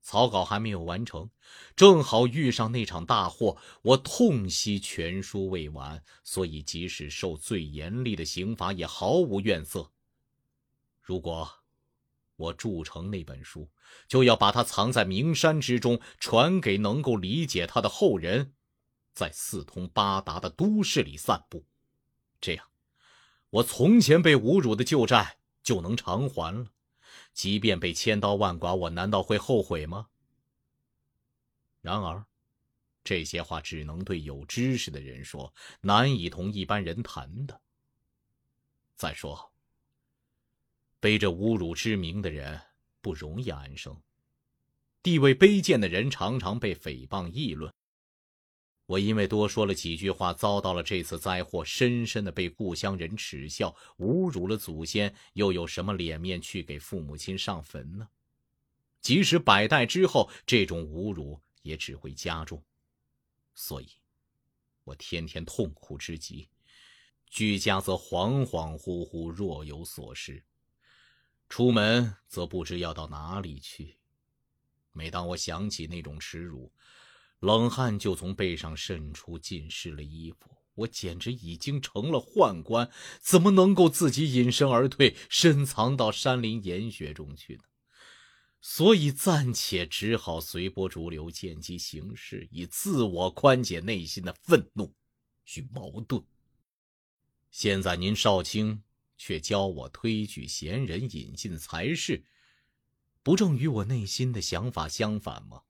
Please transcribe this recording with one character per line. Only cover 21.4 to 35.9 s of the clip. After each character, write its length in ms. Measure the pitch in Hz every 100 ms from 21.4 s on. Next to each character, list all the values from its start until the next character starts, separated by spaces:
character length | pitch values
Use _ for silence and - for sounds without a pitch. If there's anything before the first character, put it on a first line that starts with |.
| _
布。 180 | 82 - _ _ _ _ _ _ _
这 120 | -
样， 120 | 80 - _ _ _ _ _ _ _ _
我 140 | -
从 360 | 120 - 139 233
前 200 | 135 160
被 160 | 165 143
侮 240 | 110 185
辱 160 | 139 107
的 80 |
旧 220 | 123 156 110
债 320 | 120 101 - _ _
就 200 | - 107
能 140 | 85 117
偿 320 | - 92 135
还 280 | - 82 101
了。 160 | 117 _ _ _ _ - -
即 240 | - 95 104
便 220 | 110 90
被 140 | 87
千 260 | 80 - 104
刀 160 | 104 101
万 240 | 101 87
剐， 160 | 85 92
我 140 | 87
难 200 | 85 95
道 140 | 104
会 140 | 92 107
后 260 | - 123
悔 220 | 95 85 76
吗？ 240 | 92 107 _ _ _ _ _ _ _ _ _ _ _ _ _ _ _ _ _
然 220 | - 101
而， 240 | 92 85 104 _ _ _ _ _ _ _
这 200 | - 92
些 180 | 76 87
话 200 | 82 82
只 220 | 78 80
能 200 | 76 80
对 180 | 95 90
有 240 | 76 69 73
知 320 | - 127 123
识 140 | -
的 80 | 71
人 240 | 69 62
说， 300 | 69 - 65 _ - -
难 300 | 95